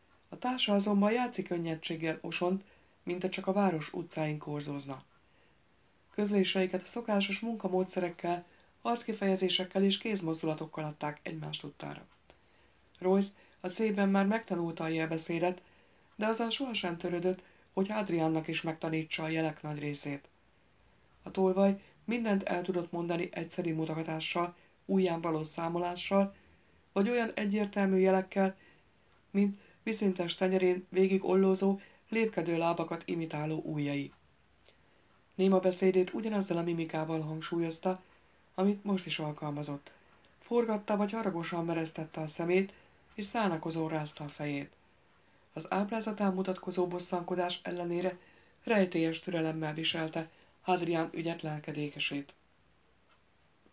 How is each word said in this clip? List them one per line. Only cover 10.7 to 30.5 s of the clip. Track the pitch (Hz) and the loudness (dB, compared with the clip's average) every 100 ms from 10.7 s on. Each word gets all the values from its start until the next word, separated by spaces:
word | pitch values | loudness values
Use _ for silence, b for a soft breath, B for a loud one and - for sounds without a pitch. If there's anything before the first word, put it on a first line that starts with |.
| - | -6
adták | 151 147 147 151 | -6 -4 -6 -6
egymás | - 160 151 156 | -8 -8 -8 -8
tudtára. | 147 - 147 - - _ _ b b b b b b - | -10 -10 -10 -10 -14 _ _ b b b b b b -4
Royce | 185 196 202 - b b | 2 4 2 -4 b b
a | 180 | -8
C-ben | 180 220 196 196 | 0 0 4 4
már | 196 196 | 4 4
megtanulta | 220 - 170 170 165 | 2 0 -2 -2 -4
a | 160 | -2
jelbeszédet, | 160 160 165 160 165 180 180 b b b b b - | 0 0 -2 -2 0 0 -2 b b b b b -4
de | 214 | -2
azzal | 226 233 | 0 -2
sohasem | 220 269 214 180 170 | -2 -4 -4 -4 -4
törődött, | 180 175 180 185 B B B | -2 0 0 -2 B B B
hogy | - 196 | -2 0
Hadriannak | 214 202 170 160 160 156 | 0 0 2 2 2 -2
is | 160 | -4
megtanítsa | 165 160 165 160 160 - | -4 -4 -4 -2 -4 -4
a | 160 | -2
jelek | 160 160 147 | 0 -2 -4
nagy | 151 147 | -8 -6
részét. | 147 143 151 139 - _ _ _ _ _ b b b b | -6 -6 -8 -10 -12 _ _ _ _ _ b b b b
A | - | -8
tolvaj | 175 190 185 196 196 B B | 2 2 6 4 4 B B
mindent | - 240 226 196 | -6 -2 2 0
el | 196 180 | 0 -2
tudott | 180 180 170 | -2 -2 -2
mondani | 170 170 170 175 | -4 -2 -2 -2
egyszerű | - 165 - 175 | -6 -8 -4 -2
mutogatással, | 160 160 156 160 160 160 175 175 b b b | -2 -2 -4 -4 -4 -4 -2 -2 b b b
ujján | - 190 180 165 | 0 2 2 0
való | 165 156 | -2 -2
számolással, | 156 - 165 170 175 180 - 196 196 B B B B B B | -4 -4 -4 -2 -2 -4 2 2 2 B B B B B B
vagy | 196 202 | 0 2
olyan | 240 226 | 2 0
egyértelmű | - 208 208 202 208 196 190 | -2 0 0 0 2 4 6
jelekkel, | 190 190 185 196 190 190 b b b b b b _ | 6 6 2 2 2 0 b b b b b b _
mint | 196 202 196 B B | 2 2 0 B B
viszintes | - 214 202 185 170 | -6 0 0 2 -2
tenyerén | - 185 | 0 2